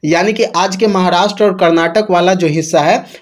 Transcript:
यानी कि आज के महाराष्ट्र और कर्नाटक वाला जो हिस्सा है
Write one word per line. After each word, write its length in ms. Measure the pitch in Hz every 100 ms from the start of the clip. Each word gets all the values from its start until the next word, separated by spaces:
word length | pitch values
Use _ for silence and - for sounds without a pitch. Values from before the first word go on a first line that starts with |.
यानी 280 | 151 165 196
कि 100 | 220
आज 340 | 220 170 190 190
के 100 | 214
महाराष्ट्र 580 | 190 185 175 202 208
और 80 | 208
कर्नाटक 540 | 196 175 165 165 214 214
वाला 240 | 175 175
जो 120 | 185 170
हिस्सा 340 | 156 160 165
है 240 | 147 233 - -